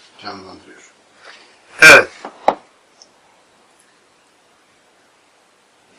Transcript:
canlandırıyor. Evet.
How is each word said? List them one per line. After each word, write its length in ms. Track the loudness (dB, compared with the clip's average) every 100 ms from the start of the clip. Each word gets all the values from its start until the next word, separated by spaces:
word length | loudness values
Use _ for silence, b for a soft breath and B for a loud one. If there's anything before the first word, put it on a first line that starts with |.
| -20 -18
canlandırıyor. 680 | -16 -14 -16 -20 -20 -20 -20 -20 -20 B B B B -20 -20 4
Evet. 280 | 8 8 6 -4 -18 -4 -2 -2 -6 -20 -20 -20 -20 -20 -20 -20 -20 -20 -20 -20 -20 -20 -20 -20 -20 -20 -20 -20 -20 -20 -20 -20 -20 -20 -20 -20 -20 -20 -20 -20 -20